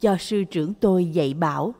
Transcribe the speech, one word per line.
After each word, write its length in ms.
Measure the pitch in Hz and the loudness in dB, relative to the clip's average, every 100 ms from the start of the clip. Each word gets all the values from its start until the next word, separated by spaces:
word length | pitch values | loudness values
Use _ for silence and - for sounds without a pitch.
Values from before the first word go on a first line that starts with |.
cho 160 | 214 190 | 0 0
sư 240 | - 214 | 0 -2
trưởng 300 | 196 175 156 | -2 -2 -4
tôi 320 | 208 208 185 175 | 0 2 4 2
dạy 280 | 160 139 | 0 -2
bảo. 400 | 147 160 143 170 247 | 0 -2 -2 -4 -6